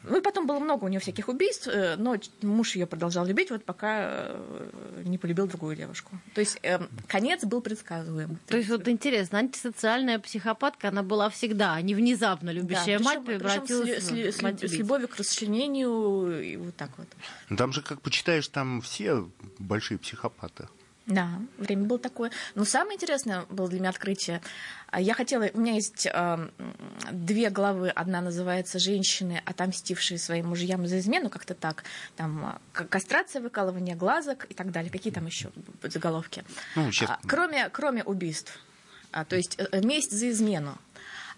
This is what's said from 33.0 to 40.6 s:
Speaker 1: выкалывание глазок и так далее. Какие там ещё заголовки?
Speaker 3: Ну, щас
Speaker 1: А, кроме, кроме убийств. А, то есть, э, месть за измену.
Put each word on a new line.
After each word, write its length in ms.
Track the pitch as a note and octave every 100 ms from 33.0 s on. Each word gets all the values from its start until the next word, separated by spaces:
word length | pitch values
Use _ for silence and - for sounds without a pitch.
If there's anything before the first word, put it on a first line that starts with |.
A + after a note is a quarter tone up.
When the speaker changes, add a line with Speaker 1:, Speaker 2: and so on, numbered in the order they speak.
| - C#4+ F#4 C#4
Speaker 1:
выкалывание 540 | A#3+ G#3+ F#3+ F3+ F3+ E3+
глазок 500 | F#3 D#4 D4 C4+ -
и 40 |
так 180 | - F#3
далее. 200 | F3 E3+
Какие 200 | F#3 A3
там 140 | F#3+ E3
ещё 240 | - - - - -
заголовки? 640 | - - E3+ D#3+ E3 - - - - D#3
Speaker 3:
Ну, 160 | C#3
щас 180 | F#2+ A2+
Speaker 1:
А, 80 | - -
кроме, 420 | C#4+ F4 C#4+ A3
кроме 340 | - C4+ A#3+
убийств. 560 | - G3 E3+ D3+ - - - - - - -
А, 140 | D#3 D3+
то 100 | F#3
есть, 220 | F3 -
э, 240 | G3 G3
месть 300 | A3 D4+ D4+
за 180 | G#3 A#3+
измену. 480 | A3 G#3+ F3